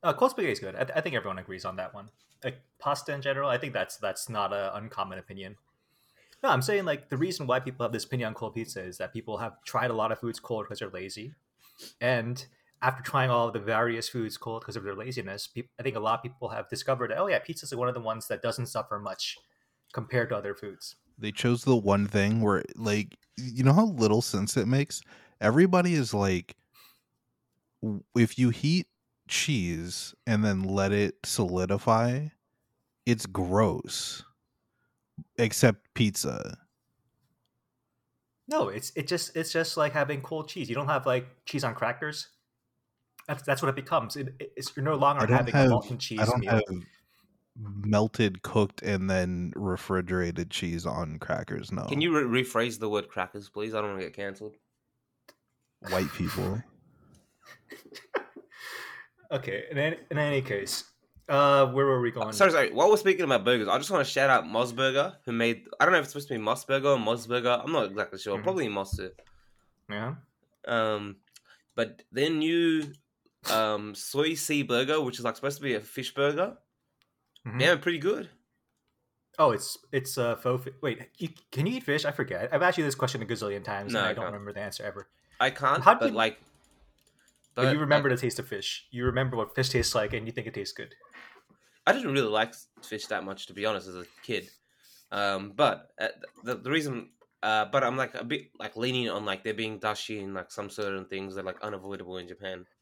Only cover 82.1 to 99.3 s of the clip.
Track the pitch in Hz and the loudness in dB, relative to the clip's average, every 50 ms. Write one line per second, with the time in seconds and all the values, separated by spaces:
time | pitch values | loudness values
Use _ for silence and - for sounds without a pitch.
82.1 | 143 - 139 - 92 87 98 127 - 156 180 185 175 - 156 147 131 - - 123 | -2 -2 -4 -4 -2 -4 -4 0 0 2 2 2 2 2 0 0 0 0 -2 -2
83.1 | - 131 110 107 120 104 110 104 101 101 95 - 104 101 101 104 120 110 98 95 | -2 -4 -4 -4 -4 -4 -2 -4 -4 -4 -6 -6 -6 -6 -4 -2 0 0 0 0
84.1 | - 113 107 90 98 104 101 101 101 101 104 101 - - 107 104 92 101 95 _ | 0 -2 -4 -6 -6 -8 -10 -10 -10 -10 -10 -10 -10 -8 -10 -10 -10 -10 -14 _
85.1 | _ _ _ _ _ - 120 135 135 - 139 131 139 160 - 190 226 240 - 277 | _ _ _ _ _ 2 2 2 2 2 2 2 2 6 8 8 8 8 4 0
86.1 | 226 110 113 113 107 - - _ _ _ _ _ _ _ _ _ _ _ _ _ | 4 4 2 2 2 -4 -20 _ _ _ _ _ _ _ _ _ _ _ _ _
87.1 | _ _ _ _ _ _ _ _ _ - 123 131 135 151 151 139 147 143 143 139 | _ _ _ _ _ _ _ _ _ 2 2 4 4 2 4 4 4 4 6 4
88.1 | 127 123 131 123 - - 113 - - 98 98 - - - - _ - 120 123 127 | 2 2 0 -2 -2 -4 -8 -8 -8 -8 -6 -6 -8 -8 -12 _ -8 -2 -2 0
89.1 | 120 127 135 131 123 117 107 - - - 131 131 - 127 117 - - 117 107 104 | 0 2 0 0 -2 -4 -4 -4 0 -2 0 2 2 2 0 2 0 0 0 0
90.1 | 113 117 110 113 117 - 110 113 - - 98 - - - 110 - - _ _ - | -4 -6 -6 -6 -8 -8 -8 -8 -8 -8 -8 -8 -10 -12 -14 -14 -16 _ _ -20
91.1 | _ - - - - - _ _ _ _ _ _ _ _ _ - - 277 254 180 | _ -20 -20 -20 -20 -20 _ _ _ _ _ _ _ _ _ 2 2 2 2 0
92.1 | 139 139 131 110 107 107 110 117 - - - _ _ - - - - 107 - - | 0 2 2 2 2 0 0 0 -2 -16 -20 _ _ -20 -14 -10 -10 -10 -6 -6
93.1 | 107 110 - 95 98 95 - - 92 98 101 107 107 98 90 95 90 90 87 - | -6 -6 -6 -8 -10 -12 -14 -16 -10 -4 -2 -2 -2 -2 -6 -10 -12 -14 -14 -14
94.1 | _ - - - 117 98 90 - - _ _ _ _ _ _ - - - _ _ | _ -20 -10 -6 -6 -6 -6 -8 -20 _ _ _ _ _ _ -20 -20 -20 _ _
95.1 | 98 101 101 101 98 95 98 104 98 104 147 127 98 - - _ _ - - 110 | -4 0 0 0 0 -2 -4 -8 0 2 2 2 2 0 -6 _ _ -4 -4 -4
96.1 | - - - - _ - - 117 123 101 - 127 143 160 151 147 131 120 - - | -4 -6 -16 -20 _ -14 -6 -6 -6 -6 -4 -2 -2 -2 -2 -2 -6 -8 -10 -12
97.1 | _ _ _ _ _ _ - 110 110 107 107 101 - 139 135 120 127 131 131 123 | _ _ _ _ _ _ -2 0 2 2 0 2 2 2 2 2 0 -2 -4 -4
98.1 | - - - 117 147 143 - - _ - - 107 - 110 117 127 131 127 120 113 | -4 -10 -6 -6 -6 -6 -6 -10 _ -12 -12 -12 -6 -4 -2 0 0 0 0 0
99.1 | 87 101 107 101 | -2 -4 -2 -2